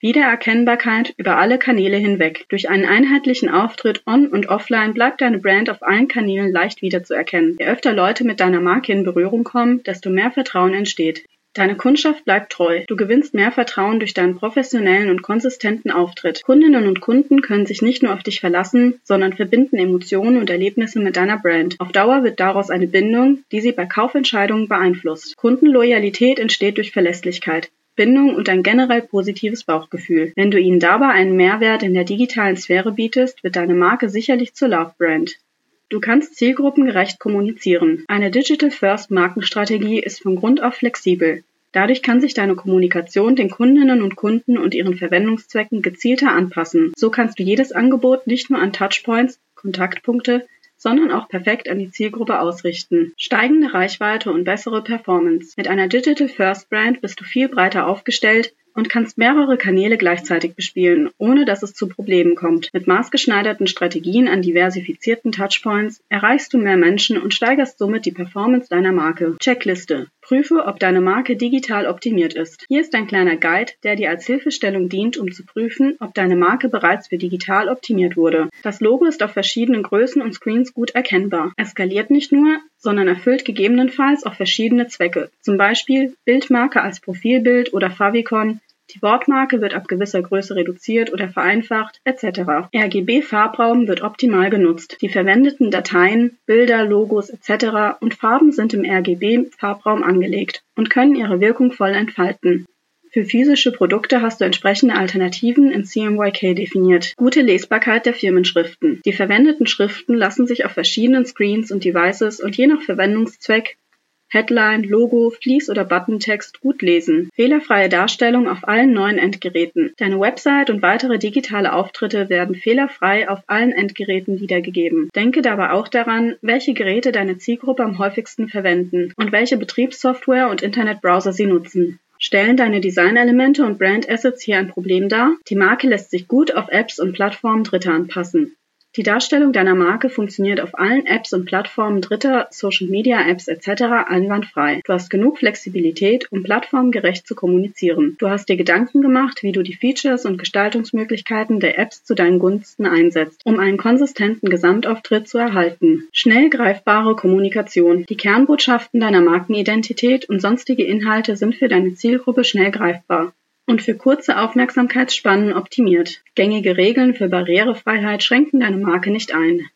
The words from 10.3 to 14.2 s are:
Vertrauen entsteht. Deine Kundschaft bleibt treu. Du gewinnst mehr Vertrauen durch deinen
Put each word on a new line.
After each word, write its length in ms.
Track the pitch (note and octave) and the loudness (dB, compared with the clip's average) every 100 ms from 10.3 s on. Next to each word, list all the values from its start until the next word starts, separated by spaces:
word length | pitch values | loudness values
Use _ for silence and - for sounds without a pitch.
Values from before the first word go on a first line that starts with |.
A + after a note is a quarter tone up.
Vertrauen 420 | B3+ B3+ F#3 F#3 | -2 -4 0 0
entsteht. 540 | F#3+ G3+ - D#3+ D#3+ - _ _ | 0 -4 -2 -2 -4 -12 _ _
Deine 220 | - F#3+ | -2 0
Kundschaft 500 | G3 B3 D4 D#4 D4+ | 0 2 2 2 -2
bleibt 260 | - G3 G#3 | 0 -2 -2
treu. 300 | - E3+ E3+ - | -2 0 0 -4
Du 100 | G3 | -4
gewinnst 380 | G3+ A#3+ D4 | 2 2 2
mehr 180 | G#3+ G#3 | 0 0
Vertrauen 460 | B3 A#3 - G3 A3 | 0 -4 -2 -2 0
durch 160 | G#3+ | -2
deinen 220 | - | 0